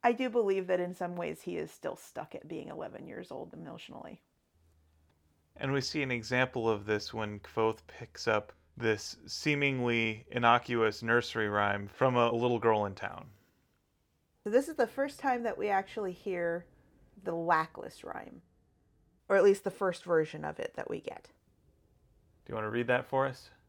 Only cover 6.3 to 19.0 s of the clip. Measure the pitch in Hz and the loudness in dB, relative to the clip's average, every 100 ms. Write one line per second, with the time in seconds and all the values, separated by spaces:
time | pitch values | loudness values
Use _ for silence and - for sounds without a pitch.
6.3 | 123 127 131 113 107 104 104 - 110 107 | 0 0 0 0 0 0 -2 -2 -6 -6
7.3 | 104 - - 113 110 - - 117 - - | -8 -8 0 0 0 -12 -18 -18 -4 0
8.3 | 107 - - _ - 117 107 - - - | 0 0 -20 _ -4 0 0 -2 -14 -12
9.3 | - 151 143 143 131 120 117 113 110 - | -6 -2 0 0 0 0 2 0 -4 -6
10.3 | 123 120 120 - 120 110 104 113 120 113 | 2 6 6 4 2 2 0 2 2 2
11.3 | 113 107 104 101 101 101 - 131 123 117 | -2 0 2 2 0 -4 2 2 4 4
12.3 | 117 123 120 113 107 101 95 98 87 - | 4 2 4 4 4 2 -4 -10 -10 -16
13.3 | - _ _ _ _ _ _ _ _ _ | -20 _ _ _ _ _ _ _ _ _
14.3 | _ - 226 277 302 233 - 277 - 277 | _ 2 2 2 0 0 2 -4 -2 -2
15.3 | 247 233 - 208 190 196 - 196 180 - | 0 -2 -2 0 0 0 -6 -6 -6 -6
16.3 | 180 170 170 170 _ _ _ - - 190 | -2 -2 -2 -6 _ _ _ -20 -12 -6
17.3 | 170 165 160 160 - - - - - - | -2 4 4 2 -6 -14 -12 -12 -12 -12
18.3 | - _ _ _ _ _ _ | -18 _ _ _ _ _ _